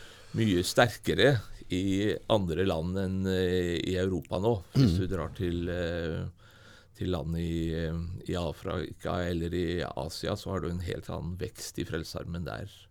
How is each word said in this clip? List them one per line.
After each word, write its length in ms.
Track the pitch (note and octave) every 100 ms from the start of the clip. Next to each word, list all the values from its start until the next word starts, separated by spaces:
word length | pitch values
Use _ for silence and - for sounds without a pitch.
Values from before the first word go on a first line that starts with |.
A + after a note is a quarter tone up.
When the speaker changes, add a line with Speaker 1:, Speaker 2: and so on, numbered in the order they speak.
| - - - G#2+
Speaker 1:
mye 240 | A2+ F2 -
sterkere 760 | - B2 - - E2 B2 B2 - - -
i 460 | F#2 G2 F#2+ G#2 - -
andre 360 | A2 F2+ D#2 F#2+
land 320 | E2 E2+ F#2
enn, 280 | F#2 F#2+ F#2+
eh, 520 | F#2 F2+ F2+ F2 E2+
i 160 | - F2+
Europa 440 | F#2+ F2+ - F2+
nå. 220 | G#2+ A2 -
Hvis 180 | C3+ A#2+
Speaker 2:
Mm. 60 | E2+
Speaker 1:
du 80 | F2+
drar 220 | F2+ D2+ -
til, 340 | F2+ F2 F2
eh, 560 | F2 E2+ E2+ E2 F2+ F2+ - - - - - - -
til 100 | F2+
land 260 | F2 D#2 E2
i, 340 | E2+ E2 E2
eh, 200 | E2 D#2+ E2 E2+ F2+ -
i 60 | F2
Afrika 880 | E2+ - F#2 E2+ - - D#2+ F2+
eller 300 | F2 E2+ E2
i 280 | F2 E2+ F2
Asia, 500 | D2+ - D2+ - E2 G2+
så 140 | F2+
har 80 | F#2
du 80 | E2
en 100 | F2
helt 280 | F2 - -
annen 280 | E2 D2+ F2+
vekst 400 | C#2+ - - -
i 60 | -
Frelsesarmeen 580 | D#2+ - D#2+ - E2+
der 240 | C#2+ A1 G2 - -